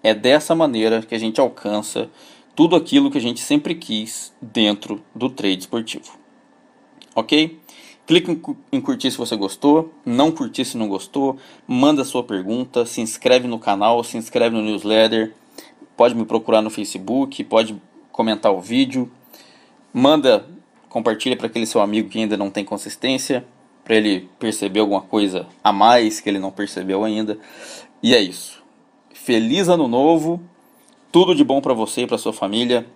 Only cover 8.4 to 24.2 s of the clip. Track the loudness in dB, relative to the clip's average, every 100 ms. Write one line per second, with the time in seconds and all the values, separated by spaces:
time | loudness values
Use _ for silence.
8.4 | -6 -14 _ -4 -2 -2 -2 -4 -6 -4
9.4 | -6 0 4 4 2 -12 -4 2 2 0
10.4 | -8 -6 -6 -6 -6 -6 -6 -4 -2 -4
11.4 | -16 -20 -4 2 4 4 -2 -4 -4 -6
12.4 | -4 -6 -2 -2 -2 -4 -8 -2 2 2
13.4 | 2 -4 -2 0 2 2 -2 -10 -6 0
14.4 | 0 0 -4 -4 2 4 4 2 -2 -8
15.4 | _ -20 -20 _ -20 2 2 4 -2 -2
16.4 | 2 2 2 -8 -10 -10 -4 -2 -2 -6
17.4 | 0 0 0 -8 _ _ _ -4 -2 0
18.4 | 0 0 -2 -2 0 -2 -6 _ _ -20
19.4 | -20 _ _ _ _ 2 4 4 4 4
20.4 | 0 -20 _ _ _ -4 -2 -2 -4 -4
21.4 | -4 -6 -2 0 0 0 -2 -4 -4 -2
22.4 | -4 -6 -8 -10 -10 -6 -4 -4 -2 -4
23.4 | -6 _ _ _ 0 2 2 -2